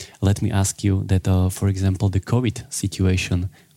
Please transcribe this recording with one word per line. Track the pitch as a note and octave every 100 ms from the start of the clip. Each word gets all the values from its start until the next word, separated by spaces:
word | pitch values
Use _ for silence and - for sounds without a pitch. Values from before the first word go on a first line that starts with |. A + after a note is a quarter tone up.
| - -
Let | G2 G2+
me | G#2
ask | G2+ F#2+ -
you | G2+ G2 G2
that, | F#2+ G2
uh, | F#2 F#2
for | - G2+
example, | F#2+ F#2+ F#2 G2+
the | F#2
covid | - A#2+ B2 - -
situation, | - G2 - F#2 F#2 - F2+ F#2 - _